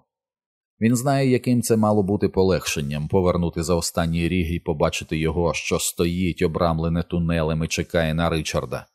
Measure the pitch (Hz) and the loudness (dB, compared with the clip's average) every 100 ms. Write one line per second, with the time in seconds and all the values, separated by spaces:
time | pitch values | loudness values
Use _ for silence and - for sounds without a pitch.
0 | _ _ _ _ _ _ _ - 110 120 | _ _ _ _ _ _ _ -2 0 2
1 | 139 139 135 123 127 123 110 113 107 107 | 0 2 2 2 2 0 2 2 4 4
2 | 95 101 95 - 95 87 - - 71 73 | 2 2 0 2 4 2 0 -4 -4 -4
3 | 78 95 90 87 85 85 80 87 - - | 0 2 2 2 0 -2 0 0 0 -2
4 | 82 82 85 92 80 85 - 76 80 - | 0 0 0 0 0 -2 -2 0 0 -2
5 | - 80 78 76 85 76 - 85 - - | -4 -2 -2 0 0 -2 -2 -2 -2 -2
6 | 87 87 92 76 87 80 85 80 82 85 | -2 0 -2 0 -2 0 0 0 0 -2
7 | 82 87 82 82 78 80 80 - 85 87 | -2 -2 0 0 0 -2 -4 -4 -2 0
8 | 80 80 85 80 76 82 64 64 - | 0 0 0 -2 -2 -4 -4 -8 -12